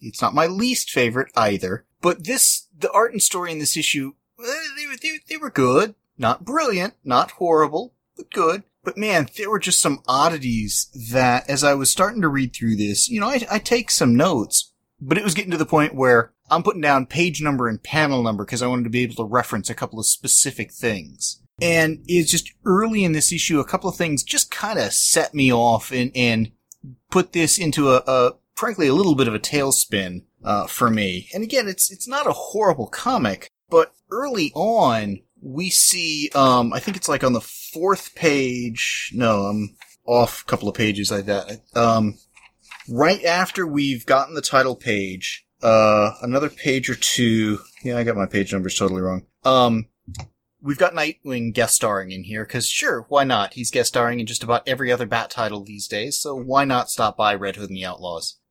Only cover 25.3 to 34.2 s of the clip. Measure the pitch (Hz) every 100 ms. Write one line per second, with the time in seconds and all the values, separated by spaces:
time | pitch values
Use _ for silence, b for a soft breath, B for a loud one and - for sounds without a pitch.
25.3 | 147 135 120 120 113 - 127 123 131 120
26.3 | 113 110 - _ - 135 123 _ 185 180
27.3 | 175 156 - 165 147 139 127 135 131 123
28.3 | - _ - 220 196 147 151 196 135 117
29.3 | 104 - 147 139 135 - 104 92 90 -
30.3 | _ 104 104 - - 120 110 98 90 -
31.3 | 185 226 269 208 185 - 190 240 269 269
32.3 | - - 208 208 143 107 - 240 247 117
33.3 | 95 - _ _ 165 160 _ _ 202